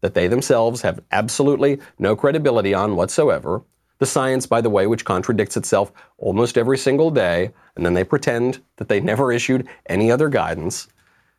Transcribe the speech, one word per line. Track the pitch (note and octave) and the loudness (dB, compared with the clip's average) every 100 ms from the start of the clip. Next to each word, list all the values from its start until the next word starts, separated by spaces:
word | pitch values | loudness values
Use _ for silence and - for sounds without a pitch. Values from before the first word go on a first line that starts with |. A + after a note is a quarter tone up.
that | - - | -2 0
they | F2+ | 0
themselves | A#2+ - B2 A2+ A#2+ | 0 2 2 2 0
have | G2 F2 - | -4 -6 -4
absolutely | G2+ A2+ - C#3+ C#3+ C#3 C#3 - _ | -4 -2 0 0 2 0 0 -8 _
no | F#2+ A2 | -2 2
credibility | C#3 D#3 D3 A#2 G2 | 0 2 2 2 2
on | G2 G#2 F#2+ | 0 0 -2
whatsoever. | F2+ - D3+ D#2 B1+ F#2+ - _ _ _ | -2 2 2 0 -2 -6 -8 _ _ _
The | C3+ | -2
science, | C#3 C3 C3 B2 | 0 0 -2 0
by | A#2 | 0
the | A#2 | 2
way, | G2+ G2 | 2 2
which | A#2 - | 0 -2
contradicts | F#2 F#2+ A2+ G2+ A#2 | -4 -2 -2 -2 -4
itself | - G2+ G2+ - - _ | -2 0 -2 -8 -20 _
almost | G#2+ G2 A#2+ B2 | -4 -2 0 0
every | A#2 C3 | 0 0
single | C3+ C#3+ D#3+ | 0 2 2
day, | C#3 F2+ E2+ F2+ - _ - | 2 0 0 -2 -6 _ -4
and | F2 | 0
then | |
they | F2 | 0
pretend | F#2 D3 D3+ A#2 B2 B2 _ _ | 0 -2 -2 -2 -2 -4 _ _
that | - | -2
they | G#2 | 0
never | - G#2+ C3+ | 0 0 0
issued | A#2+ - C3 A#2+ - - | 0 0 -2 -2 -12 -6
any | F#2+ A2+ | 0 2
other | B2 D#3 | 4 2
guidance. | A#2 D#2+ E2 D#2+ - - _ _ _ _ | 0 -2 -4 -6 -8 -12 _ _ _ _